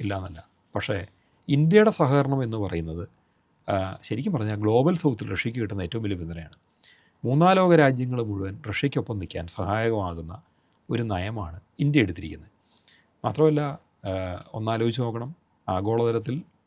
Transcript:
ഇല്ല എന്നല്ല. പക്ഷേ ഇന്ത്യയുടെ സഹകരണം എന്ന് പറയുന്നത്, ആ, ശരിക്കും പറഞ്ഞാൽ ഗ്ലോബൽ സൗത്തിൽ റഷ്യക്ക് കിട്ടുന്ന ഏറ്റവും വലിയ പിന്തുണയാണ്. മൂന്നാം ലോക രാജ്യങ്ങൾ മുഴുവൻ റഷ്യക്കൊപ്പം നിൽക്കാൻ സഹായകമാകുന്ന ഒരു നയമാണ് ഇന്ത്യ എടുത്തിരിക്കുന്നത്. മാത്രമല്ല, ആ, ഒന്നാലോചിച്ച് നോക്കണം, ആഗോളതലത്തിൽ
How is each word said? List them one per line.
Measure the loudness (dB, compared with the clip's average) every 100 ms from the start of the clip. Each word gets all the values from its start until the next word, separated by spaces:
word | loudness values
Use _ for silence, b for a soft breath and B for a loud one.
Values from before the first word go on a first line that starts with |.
ഇല്ല | -6 -6
എന്നല്ല. | -8 -14 -20 _ _
പക്ഷേ | -6 -4 -4 -6 _ _ _ 0
ഇന്ത്യയുടെ | 2 6 6 6
സഹകരണം | 4 4 4 2 0
എന്ന് | -2 -4
പറയുന്നത്, | -2 -4 -4 -6 -10 _ _ _ _ _ -4
ആ, | -2 -2 -8
ശരിക്കും | -8 -4 -2
പറഞ്ഞാൽ | -2 -2 0
ഗ്ലോബൽ | 2 4 4
സൗത്തിൽ | 2 0 -2 -4
റഷ്യക്ക് | -4 -4 -4
കിട്ടുന്ന | -4 -4
ഏറ്റവും | -6 -4
വലിയ | -4 -4
പിന്തുണയാണ്. | -6 -10 -14 -20 _ b b b b b
മൂന്നാം | 0 4 6 6
ലോക | 6
രാജ്യങ്ങൾ | 8 6 4 -2 -2
മുഴുവൻ | -2 -4 -6 -8 -8
റഷ്യക്കൊപ്പം | -2 -2 -2 -4 -6
നിൽക്കാൻ | -6 -8 -8
സഹായകമാകുന്ന | -6 -2 0 2 0 -2 -6 -10 -14 -20 _ _ _ -6
ഒരു | -4
നയമാണ് | -2 -2 -4 -6 -8 -12 -16 -2
ഇന്ത്യ | 2 4
എടുത്തിരിക്കുന്നത്. | 4 0 -10 -12 -16 _ b b b b b _
മാത്രമല്ല, | -4 2 4 4 0 -6 _ _
ആ, | -6 -4 -4 -8 -10
ഒന്നാലോചിച്ച് | -6 -2 0 0 0
നോക്കണം, | -4 -6 -10 -14 _ _ -4
ആഗോളതലത്തിൽ | -2 0 2 2 0 -2 -6 -8 _